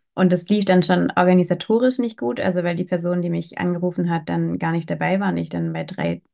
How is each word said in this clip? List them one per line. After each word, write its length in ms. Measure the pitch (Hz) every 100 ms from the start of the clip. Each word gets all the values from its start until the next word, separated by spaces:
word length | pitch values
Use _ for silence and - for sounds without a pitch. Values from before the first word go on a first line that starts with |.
| _ -
und 160 | 185
es 160 | 175 -
lief 160 | 208 196
dann 160 | 185
schon 280 | 175 175 175 -
organisatorisch 840 | 180 180 170 175 - 226 254 254
nicht 180 | 233 -
gut, 220 | 240 254
also 240 | 190 180
weil 120 | 175 170
die 100 | 175
Person, 360 | 175 175 175
die 80 | 175
mich 280 | 170 170 -
angerufen 520 | 180 175 180 175 170
hat, 200 | 165 160
dann 300 | 170 165 170
gar 120 | 165
nicht 180 | 170 165
dabei 300 | 160 160 190
war 100 | 196
und 80 | 170
ich 120 | 165
dann 240 | 170 165
bei 100 | 165
drei 380 | 156 180 170 170 _